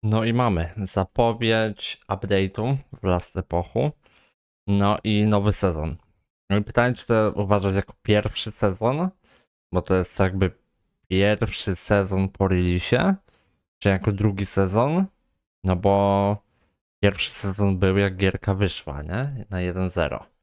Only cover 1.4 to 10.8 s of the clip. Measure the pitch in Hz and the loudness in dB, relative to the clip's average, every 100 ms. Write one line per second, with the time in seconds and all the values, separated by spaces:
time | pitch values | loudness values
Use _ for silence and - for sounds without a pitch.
1.4 | 117 113 110 101 - - _ 98 95 98 | 0 2 0 -4 -12 -14 _ -6 0 0
2.4 | 95 - 113 135 - - 95 90 - - | 0 -2 -2 -2 -4 -6 0 0 -2 -10
3.4 | - 85 87 113 143 - _ _ _ _ | -4 -4 -2 -2 -2 -4 _ _ _ _
4.4 | _ _ - 101 101 104 110 104 107 104 | _ _ 0 2 2 0 0 2 2 2
5.4 | 101 101 98 80 78 85 _ _ _ _ | 2 0 0 -2 -6 -8 _ _ _ _
6.4 | _ 101 104 - 120 120 - 113 107 - | _ -2 0 0 0 -2 0 0 2 -2
7.4 | 98 101 98 95 - - - 104 104 - | 0 2 2 0 -4 -10 2 2 2 -6
8.4 | - - 107 92 113 143 185 - _ _ | -10 -2 -2 0 -2 0 -4 -6 _ _
9.4 | _ _ _ 92 - 92 90 - 95 95 | _ _ _ -4 0 0 0 -2 -2 2
10.4 | 95 - _ _ | 0 -2 _ _